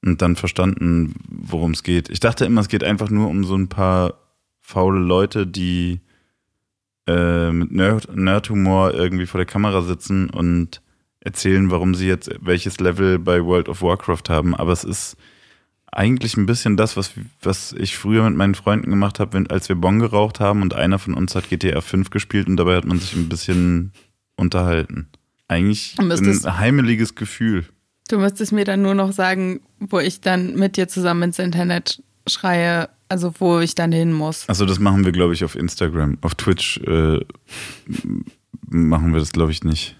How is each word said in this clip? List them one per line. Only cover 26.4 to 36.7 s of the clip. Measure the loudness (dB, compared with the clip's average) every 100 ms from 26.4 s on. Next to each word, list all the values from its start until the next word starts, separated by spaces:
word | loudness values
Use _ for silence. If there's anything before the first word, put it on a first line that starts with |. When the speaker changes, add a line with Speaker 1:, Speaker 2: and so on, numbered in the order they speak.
| 0
Speaker 1:
ein | 0
heimeliges | 2 4 4 2 0
Gefühl. | -4 -10 -4 -2 -2 -4 _ _ _ -4
Speaker 2:
Du | 0
müsstest | 0 0 -2
mir | 0
dann | 0 0
nur | 2
noch | 2 0
sagen, | 0 0 0 -2 -6 _ _
wo | -4 -2
ich | -2 -2
dann | 0 0 0 0
mit | 0 0
dir | -2
zusammen | -2 0 0
ins | 0 -2
Internet | -2 0 0 -2 -4 -8 -12 _ -8
schreie, | -4 0 2 2 0 -4 _ _
also | -4 -4 0
wo | 2 2
ich | 2
dann | 0 0
hin | 2 2
muss. | 0 -2 -6 -4
Speaker 1:
Ach |
so, | 0
das | 2 2
machen | 4 4
wir, | 4
glaub | 4 2
ich, | 2
auf | -4
Instagram. | -4 -6 -2 -2 0 -2 0
Auf | -4
Twitch, | -2 0 0 -2